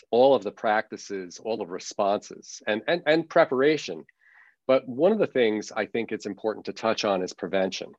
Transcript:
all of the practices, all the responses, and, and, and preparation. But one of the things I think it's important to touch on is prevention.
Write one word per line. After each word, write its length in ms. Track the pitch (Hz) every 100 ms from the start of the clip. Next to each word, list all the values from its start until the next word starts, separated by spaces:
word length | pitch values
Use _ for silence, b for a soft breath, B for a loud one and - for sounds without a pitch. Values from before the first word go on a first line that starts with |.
| -
all 220 | 117 135
of 100 | 123
the 80 | 98
practices, 880 | - 113 107 - 101 - 98 90 -
all 140 | 110 110
the 80 | 87
responses, 1000 | 90 - - 101 101 - - - - -
and, 160 | 107 -
and, 160 | 175 151
and 240 | 160 160
preparation. 720 | 170 156 127 143 151 - 82 - b b b b b -
But 220 | 131 127
one 240 | 120 175
of 80 | 214
the 80 | -
things 440 | 131 113 107 98
I 140 | 113 101
think 260 | 120 107
it's 140 | 110 107
important 400 | 95 110 98 98
to 80 |
touch 320 | 95 113 107 107
on 160 | 95
is 120 | 90
prevention. 580 | - 90 95 95 - 87